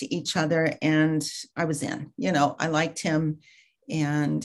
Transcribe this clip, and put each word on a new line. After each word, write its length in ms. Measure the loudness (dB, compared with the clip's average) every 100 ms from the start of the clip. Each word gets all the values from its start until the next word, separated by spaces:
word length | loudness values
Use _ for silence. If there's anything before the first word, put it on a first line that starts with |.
to 120 | -6
each 240 | -4 -4 -2
other, 400 | 2 2 0 0
and 420 | 2 4 4 2 -4 -8 -10 -4
I 100 | -2
was 180 | -2
in. 280 | -4 -6 -10 -4
You 160 | 0
know, 240 | 2 2 2
I 80 | 0
liked 320 | 2 0 -2
him. 400 | 0 0 0 -4 -10 -20 _ _ -6
And 560 | -2 0 0 0 -2